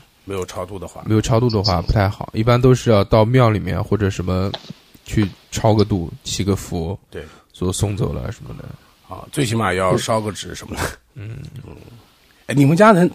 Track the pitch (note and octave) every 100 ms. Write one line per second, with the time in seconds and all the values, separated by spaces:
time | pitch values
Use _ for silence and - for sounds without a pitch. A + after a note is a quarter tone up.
0 | - _ - G2 F2+ - F2+ G2 E2+ -
1 | E2 G#2+ - A2+ B2 A2 G#2 F2 E2+ A2+
2 | G2 G#2+ - - A2 A#2+ B2+ B2+ - G#2
3 | G2 A2+ G#2+ C3 A#2 G#2+ F2 F2+ G#2 G#2
4 | G2 G2+ F#2 F#2 G2 - - - _ _
5 | - - G2+ - _ - A2+ G#2+ G#2 G#2
6 | E2 - - - F#2+ F#2+ - F2+ D#2+ G2
7 | _ F2+ D2+ - _ - F2 F#2 G#2 G2+
8 | - - - A#2 - - - - _ _
9 | - F#2 - - B2+ A2+ G#2 F2+ F#2+ A#2
10 | - A2 G#2+ F#2 F2+ - - F2 - -
11 | _ - G#2 A2+ - - - - - A#2
12 | _ _ _ _ - A#2+ C#3 E3 G#3+ E3+
13 | F3+